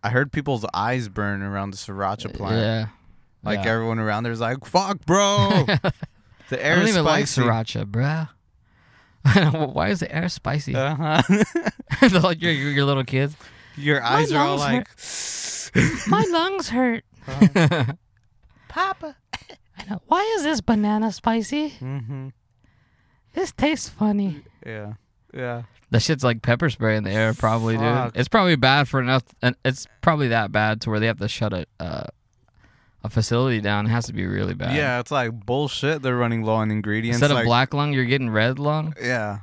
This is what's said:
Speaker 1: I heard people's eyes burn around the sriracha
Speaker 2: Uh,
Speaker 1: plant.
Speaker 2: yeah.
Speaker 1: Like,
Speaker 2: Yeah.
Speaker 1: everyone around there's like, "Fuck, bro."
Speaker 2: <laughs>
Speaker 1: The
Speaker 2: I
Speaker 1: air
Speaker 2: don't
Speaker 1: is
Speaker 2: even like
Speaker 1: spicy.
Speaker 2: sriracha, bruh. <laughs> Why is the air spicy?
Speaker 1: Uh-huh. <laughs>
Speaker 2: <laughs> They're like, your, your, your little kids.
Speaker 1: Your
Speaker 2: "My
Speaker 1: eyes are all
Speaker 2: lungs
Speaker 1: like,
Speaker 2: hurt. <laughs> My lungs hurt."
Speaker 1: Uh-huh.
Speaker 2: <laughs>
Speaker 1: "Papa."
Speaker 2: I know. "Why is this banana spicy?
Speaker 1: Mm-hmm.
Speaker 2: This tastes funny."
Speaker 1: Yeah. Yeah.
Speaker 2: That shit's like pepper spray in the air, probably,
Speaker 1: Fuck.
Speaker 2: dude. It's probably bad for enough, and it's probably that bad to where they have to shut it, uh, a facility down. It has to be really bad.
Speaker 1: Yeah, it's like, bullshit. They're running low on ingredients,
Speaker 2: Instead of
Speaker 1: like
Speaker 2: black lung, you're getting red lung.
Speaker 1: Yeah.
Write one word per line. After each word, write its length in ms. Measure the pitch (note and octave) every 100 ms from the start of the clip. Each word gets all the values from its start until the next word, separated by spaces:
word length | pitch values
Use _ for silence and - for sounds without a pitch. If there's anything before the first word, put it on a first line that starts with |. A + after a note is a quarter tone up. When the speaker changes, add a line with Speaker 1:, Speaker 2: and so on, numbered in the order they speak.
Speaker 1:
I 60 | G#2
heard 240 | B2 C#3+
people's 320 | D3 C#3+ B2+ G#2
eyes 340 | F2 G#2+ B2+ A2
burn 340 | F#2+ G2+ G2
around 300 | G2 G2 G2
the 60 | G2
sriracha 480 | - G2 G2 G#2 G#2
Speaker 2:
Uh, 120 | -
Speaker 1:
plant. 200 | G2 A2+
Speaker 2:
yeah. 280 | G#2+ A2 A2 - - - _ _
Speaker 1:
Like, 200 | G#2+ G#2+
Speaker 2:
Yeah. 80 | G2
Speaker 1:
everyone 260 | A2+ A2+ A2+
around 240 | A2 G#2
there's 180 | A#2 A2+
like, 240 | A#2 C3 -
"Fuck, 400 | F3+ F#3+ G3 -
bro." 640 | F#3 G3+ G3+ G3+ F#3+ C#3
Speaker 2:
<laughs> 840 | E3+ E3+ - - _ _ _ -
Speaker 1:
The 100 | C3
Speaker 2:
I 80 | C#3+
Speaker 1:
air 80 | F3
Speaker 2:
don't 80 |
Speaker 1:
is 60 | G#3
Speaker 2:
even 160 | F#3+ D#3
like 220 | D3 C#3+
Speaker 1:
spicy. 200 | - A#2+
Speaker 2:
sriracha, 360 | A2+ A2+ A2 G#2
bruh. 380 | G#2+ C3+ D#3+ D#3 _ _ _ _ _ _ _ _ _
<laughs> 500 | C#3+ A#2+ E3 E3 D3
Why 160 | - F2
is 100 | F#3+
the 140 | F3+
air 160 | D#3 F3
spicy? 460 | - - D#3 C#3 C3
Speaker 1:
Uh-huh. 460 | C3+ D3+ D#3 D#3 -
<laughs> 160 | G3+ A3 E4+ B3+ - - -
Speaker 2:
<laughs> 0 | B3+
They're 100 | F3+
like, 200 | F3+ E3
your, 100 | E3+
your, 200 | D3+ C#3+
your 140 | C#3+ C#3
little 180 | C#3
kids. 320 | B2 C3 C#3+ D3+ - - - -
Speaker 1:
Your 260 | C#3+ C#3+
Speaker 2:
"My 60 | A#2
Speaker 1:
eyes 240 | C#3 D#3
are 80 | D3+
all 160 | C#3+ C#3+
Speaker 2:
lungs 20 | C#3+ C3 - - - - - - - - -
Speaker 1:
like, 120 | - -
Speaker 2:
hurt. 220 | D#4+ -
<laughs> 0 |
My 180 | G4+ A4
lungs 380 | E4+ F4 G4 E4
hurt." 340 | A#3 B3+ A3+ _ _ -
Speaker 1:
Uh-huh. 680 | C3+ G3 G3 D#3+ E3+ A#2+ D3+ _ _ _
Speaker 2:
<laughs> 400 | _ _ _ _
Speaker 1:
"Papa." 480 | - F#4+ G4 D#4 C#4 _ - - - _ -
Speaker 2:
I 80 | -
know. 120 | G3 _
"Why 140 | E4+ G#4+ A4
is 60 |
this 180 | D4 D4
banana 500 | F#3 A3+ G#3 G#3+ A3
spicy? 600 | F#3+ - A3+ G#3+ D4 D4+ -
Speaker 1:
Mm-hmm. 500 | C3 C#3 A2+ C#3 C3 - _ _ _ _ _ _ _ _ _
Speaker 2:
This 180 | - F#4+
tastes 380 | - C#4+ D#4 -
funny." 520 | - G#3+ G3+ G3 D3 - _ -
Speaker 1:
Yeah. 280 | G#2+ G#2 G#2+ _ _ _
Yeah. 300 | C3 B2 A#2+ A2+ _ _
Speaker 2:
That 100 | A#2
shit's 220 | - D3
like 180 | C3 A#2
pepper 280 | - A#2 D#3+
spray 280 | - A2+ G#2+
in 60 |
the 80 | G#2
air, 220 | G#2+ A2
probably, 420 | A2 A2+ A#2 A2+ A2+
Speaker 1:
Fuck. 360 | - A#2+ B2
Speaker 2:
dude. 60 | -
It's 80 | B2
probably 280 | A3+ F#3 D#3
bad 320 | B2+ C#3+ C3+
for 120 | C3+
enough, 240 | B2 C3 - _
and 140 | B2 B2
it's 240 | C#3 B2+ - _
probably 280 | - D#3 C3+
that 220 | A2+ G#2
bad 300 | G#2 G#2+ G#2+
to 80 | -
where 100 | G#2+
they 60 | A2+
have 120 | A2+
to 80 | G#2
shut 240 | - A2
it, 160 | F#2+ - _
uh, 260 | - D2 - - _ _ _ _ _ _ _ _
a 60 | A2
facility 520 | A#2+ G#2+ A#2 C3 A2+
down. 240 | G#2 G#2 G#2
It 40 |
has 160 | A#2 A#2
to 60 |
be 120 | F2+ F#2
really 280 | G2 G2
bad. 220 | F#2 - C#3
Speaker 1:
Yeah, 240 | C#3+ B2
it's 120 | A#2+
like, 340 | C#3+ A#2+ A#2 G2+
bullshit. 560 | B2+ D3 - C3+ D#3
They're 160 | C3+ B2
running 260 | A#2+ A2+
low 120 | A2 A2
on 160 | G#2+
ingredients, 460 | G#2+ G#2+ G#2+ A2+ A#2+
Speaker 2:
Instead 140 | A#2+
of 40 | C3+
Speaker 1:
like 100 | A#2
Speaker 2:
black 280 | A#2+ C3
lung, 200 | C#3+ D3
you're 100 | C3+ B2
getting 240 | C3+ B2
red 280 | G#2+ A2+ C3
lung. 360 | C#3+ D3+ D#3 D3
Speaker 1:
Yeah. 380 | A#2+ B2 G#2+ G2